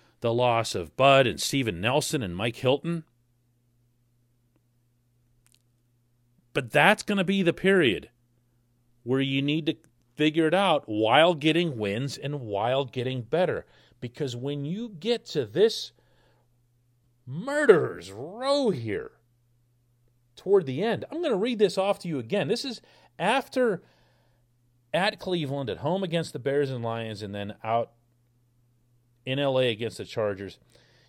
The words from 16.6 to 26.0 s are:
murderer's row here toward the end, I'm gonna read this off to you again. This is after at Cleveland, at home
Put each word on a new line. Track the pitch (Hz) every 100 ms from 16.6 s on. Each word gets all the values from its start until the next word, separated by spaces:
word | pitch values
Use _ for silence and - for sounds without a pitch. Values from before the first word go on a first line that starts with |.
| _ _ _ _ _ _ -
murderer's | 139 247 294 294 175 127 85 87
row | 101 143 214 269 285 262
here | 143 113 95 58 - _ _ _ _ _ _ _ _ _ _ _ -
toward | - 196 147
the | 131
end, | 220 202 -
I'm | 320
gonna | 339 202
read | 226 226
this | 202 190
off | 196 196
to | 180
you | 147
again. | 113 202 151
This | 240
is | 277 226 - _ _ -
after | 175 262 - 269 247 185 - _ _ _ _ _ _ _ _ _ _
at | 156 202 214
Cleveland, | - 180 143 139 123
at | 87
home | 139 185